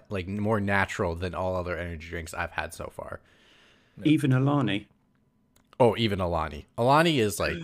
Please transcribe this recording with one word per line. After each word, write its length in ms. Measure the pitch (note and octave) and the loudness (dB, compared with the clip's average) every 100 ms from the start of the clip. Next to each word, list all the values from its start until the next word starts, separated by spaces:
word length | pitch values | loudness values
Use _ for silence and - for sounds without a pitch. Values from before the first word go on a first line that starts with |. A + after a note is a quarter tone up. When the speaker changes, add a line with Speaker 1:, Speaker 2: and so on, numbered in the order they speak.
| - | -6
Speaker 1:
like, 180 | G2+ F2+ | -8 -6
more 320 | G#2 G#2 G#2+ | -4 0 0
natural 560 | G2+ G2+ F#2+ - F2+ E2 | 2 0 0 -2 -2 -2
than 180 | F#2 | -4
all 220 | E2+ F#2 F#2 | -4 -2 -2
other 220 | E2+ E2 | -4 -6
energy 320 | F2 E2 E2 | -6 -10 -10
drinks 240 | E2+ D#2+ | -10 -10
I've 180 | - E2+ | -8 -6
had 220 | - D#2 | -6 -8
so 180 | - - - | -8 -12 -12
far. 260 | - - _ _ _ _ _ _ _ - | -12 -14 _ _ _ _ _ _ _ -2
Speaker 2:
Yeah. 140 | B2 | 2
Speaker 3:
Even 220 | D3+ C#3+ | 4 4
Alani. 540 | B2+ C#3 C#3+ G#2+ G2+ - _ _ _ _ _ _ _ _ - | 4 4 2 2 0 -4 _ _ _ _ _ _ _ _ 2
Speaker 1:
Oh, 160 | A#2+ F#2+ | 4 4
even 220 | A2+ G2 | 2 0
Alani. 480 | F2 E2+ D#2 D2+ - - | 0 0 -2 -6 -10 0
Alani 420 | A#2+ D3 E3+ D3 | 4 6 6 4
is, 200 | G#2+ F#2+ | 2 0
like, 180 | D#2+ - | -2 -2